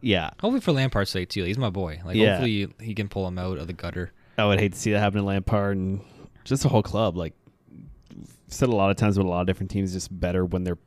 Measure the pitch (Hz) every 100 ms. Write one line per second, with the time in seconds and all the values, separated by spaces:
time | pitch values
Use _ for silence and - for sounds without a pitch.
0 | 127 95 80 - 208 262 - 143 135 113
1 | 98 95 90 - 87 107 123 95 90 78
2 | 90 101 107 95 123 104 98 - 113 104
3 | 101 98 92 90 90 90 85 87 87 85
4 | 87 - _ - 104 98 101 90 - 101
5 | 104 101 98 98 92 107 101 98 92 98
6 | - - - - - 135 135 165 - 90
7 | 110 87 82 - - _ _ - - -
8 | - - - - _ - 131 110 98 98
9 | 107 98 95 87 90 92 92 101 95 92
10 | - 90 90 90 92 92 90 85